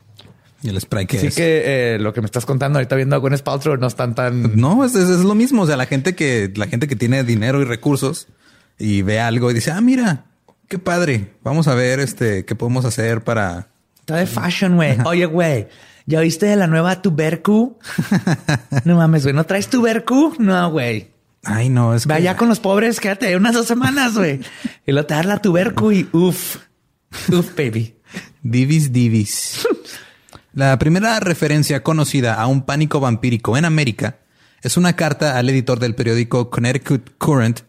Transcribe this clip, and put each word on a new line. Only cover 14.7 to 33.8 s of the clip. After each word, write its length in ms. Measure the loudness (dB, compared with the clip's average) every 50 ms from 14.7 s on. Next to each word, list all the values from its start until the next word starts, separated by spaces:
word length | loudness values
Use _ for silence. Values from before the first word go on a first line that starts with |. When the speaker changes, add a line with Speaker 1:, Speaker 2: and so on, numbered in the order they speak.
| 2
Speaker 2:
güey. 160 | 2 2 2 2
Speaker 1:
Ajá. 100 | 0 0 0
Speaker 2:
Oye, 180 | 0 0 0 0
güey, 400 | 0 0 0 0 0 -2 -4 -6 -14 -20 -20 -20 -20 _ -6 -2
¿ya 120 | 0 0
viste 260 | 2 0 0 0 0 2
de 80 | 2
la 100 | 2 2 2
nueva 320 | 2 2 2 0 -2 0
tubercu? 760 | -2 -2 0 0 0 -2 -2 -2 0 2 2 2 2 0 -4 _ -18 -12 -6 -6 -2 0 0 0 0 0
Speaker 1:
<laughs> 560 | -4 -4 -2 -4 -4 -4 -4 -4 -4 -2 2
Speaker 2:
No 100 | 4 4
mames, 280 | 4 4 4 4 2 2
güey. 120 | 2 0
¿No 100 | 0 0
traes 220 | 0 -2 -4 -2 0
tubercu? 680 | 0 2 2 2 0 0 -2 0 2 4 4 2 2 0
No, 320 | 0 2 2 2 0 0
güey. 400 | 0 -2 -2 -2 -4 -4 -8 -12 _ _ _ _ _ _ -8
Speaker 1:
Ay, 260 | -4 -2 0 0 2
no, 240 | 2 2 2 2 2
es 140 | 0 0 0
Speaker 2:
Ve 60 | 0
Speaker 1:
que 20 | 2
Speaker 2:
allá 160 | 2 0 2 2
con 120 | 2 2
los 100 | 2 2
pobres, 400 | 0 0 2 2 2 0 -2 -2
quédate 280 | -4 -4 -4 -2 -2 0
ahí 80 | 0
unas 180 | 2 2 2 2
dos 140 | 0 0 0
semanas, 480 | 0 0 0 0 0 0 0 0 0
güey. 240 | 0 0 0 -2 -4 -6 -12 -14 -12 -12 -12 -12 -10 -4
Y 60 | -2
luego 140 | 0 0 0 0
te 60 | -2
dan 140 | -2 0 0
la 120 | 0 0
tubercu 500 | 2 2 2 2 2 0 0 0 2 2
y 180 | 2 2 0 0
uf. 460 | 0 2 2 2 0 -2 -6 -12 -12 -14 -16 _ _ _ _ _ _ _ _ _ -18 -10 -4 0
Uf, 240 | 0 0 0 -2 -2
baby. 400 | -4 -4 -2 -2 -4 -4 -6 -8 _ _ -20 -18 -18 -18 -20 -16 _
Speaker 1:
Divis, 500 | -6 -2 0 2 2 2 2 2 2 2
divis. 720 | 2 2 2 2 2 2 0 0 -4 -8 -8 -8 -6 -4 -2 -2 -2 -2 -6 -18 -20 -20 -20 -20 -20 _ _ _ -20 -20 _ _ -4
La 240 | 0 2 2 2 2
primera 400 | 2 2 2 2 2 0 0 0
referencia 640 | 0 -2 -2 0 0 0 2 2 2 2 0 -2 0
conocida 520 | 0 0 0 0 0 0 0 0 0 0
a 120 | 0 0 2
un 140 | 0 0 0
pánico 360 | -2 -2 0 0 0 0 0
vampírico 580 | 0 0 0 0 0 0 0 0 0 0 0 2
en 80 | 2
América 540 | 2 2 2